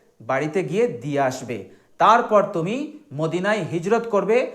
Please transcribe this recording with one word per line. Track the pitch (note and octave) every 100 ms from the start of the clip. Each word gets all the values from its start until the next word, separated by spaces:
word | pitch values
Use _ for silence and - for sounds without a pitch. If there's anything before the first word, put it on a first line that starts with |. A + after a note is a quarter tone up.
| _ _
বাড়িতে | A#2 C3 D#3 F#3+
গিয়ে | D3+ F#3+ A#3+
দিয়ে | A#2+ C#3 C#3
আসবে, | C3+ B2+ A#2 A2 F#2+ - _ -
তারপর | F#3+ A#3+ - G#3
তুমি | G3 E3+ E3+ B3+ D4+ - _
মদিনায় | C3+ D#3+ F3 G3 A3 D3
হিজরত | E3 F3 A3+ A3+
করবে, | G3+ F#3 A#3+ C#4+